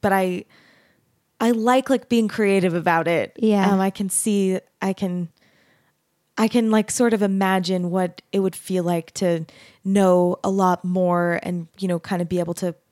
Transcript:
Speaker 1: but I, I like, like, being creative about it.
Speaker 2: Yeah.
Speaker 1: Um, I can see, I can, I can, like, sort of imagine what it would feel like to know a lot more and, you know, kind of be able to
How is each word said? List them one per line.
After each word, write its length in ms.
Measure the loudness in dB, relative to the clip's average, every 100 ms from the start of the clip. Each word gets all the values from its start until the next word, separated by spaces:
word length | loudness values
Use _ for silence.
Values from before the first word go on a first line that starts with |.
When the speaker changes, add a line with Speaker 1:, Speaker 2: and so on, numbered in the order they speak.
Speaker 1:
but 100 | 0
I, 320 | 0 0 -4 -10 _ _ _ _ _ _ _ _ _
I 120 | 0
like, 380 | 2 2 0 2
like, 200 | -2 2
being 180 | 0 0
creative 460 | 0 2 2 2
about 340 | 0 0 0 2
it. 300 | 0 -2 -2
Speaker 2:
Yeah. 340 | 0 2 2
Speaker 1:
Um, 80 | 2
I 120 | 0
can 180 | -2 -6
see, 500 | -4 -2 0 0 -2 _ _
I 100 | -6
can, 380 | -4 -4 -4 -8 _ _ _ _ _ _ _ _ _ _ -2
I 120 | 0
can, 200 | 2 2
like, 220 | 2 0
sort 220 | 0 2
of 80 | 2
imagine 680 | 0 0 2 0 0 -2 -2
what 300 | -2 -2 -6 _
it 60 | -2
would 160 | -2 -4
feel 260 | -6 -4
like 280 | 0 -2 -4
to 320 | -4 -2 -2 -4 -16 -20 _ 0
know 520 | 2 4 4 4 0
a 60 | -2
lot 340 | 0 0 0
more 560 | -2 -2 0 2 0 -2
and, 240 | -4 -8 -10 _
you 80 | -6
know, 120 | -4
kind 220 | -4 -6
of 60 | -4
be 120 | -4
able 160 | -4 -4
to 200 | -6 -8 _